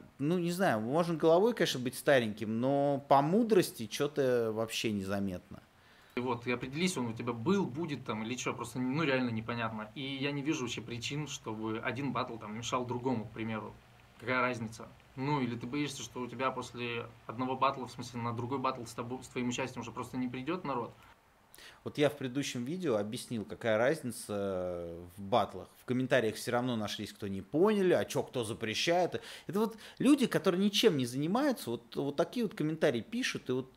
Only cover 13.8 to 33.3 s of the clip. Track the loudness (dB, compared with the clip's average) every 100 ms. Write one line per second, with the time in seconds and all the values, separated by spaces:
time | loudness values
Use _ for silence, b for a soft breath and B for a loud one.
13.8 | -20 -20 -20 -12 -2 0 2 0 -6 -10
14.8 | -16 -18 -16 -6 -2 0 0 -2 -6 -4
15.8 | -4 -6 -10 -8 -8 -2 -2 -2 -8 -8
16.8 | -6 -6 -8 -14 -14 -6 -4 2 2 2
17.8 | -8 -10 -10 -4 -4 -2 -2 0 0 -2
18.8 | -8 -8 -6 -8 -8 -4 -2 -2 -4 -6
19.8 | -10 -8 -8 -4 -4 -4 -4 -4 -2 -4
20.8 | -6 -10 -20 -20 _ _ _ B B B
21.8 | -10 2 2 2 -6 -4 -4 -4 -6 -4
22.8 | 0 0 0 -6 -6 -6 -6 -4 2 4
23.8 | 4 2 -4 -8 -6 -4 -2 -2 -2 -4
24.8 | -8 -10 -14 -12 0 2 2 -4 -14 -16
25.8 | -4 -2 4 4 4 -2 -2 0 0 -2
26.8 | -2 -4 -8 -6 -6 -6 -2 4 4 6
27.8 | 4 4 4 -2 -2 -4 -4 -4 -2 0
28.8 | 2 4 2 -2 B B B 0 0 -2
29.8 | B B 6 6 6 4 4 4 4 6
30.8 | 6 6 0 0 0 2 2 0 -2 -6
31.8 | -4 -4 -2 0 0 0 -2 0 -2 2
32.8 | 2 2 -2 -4 -2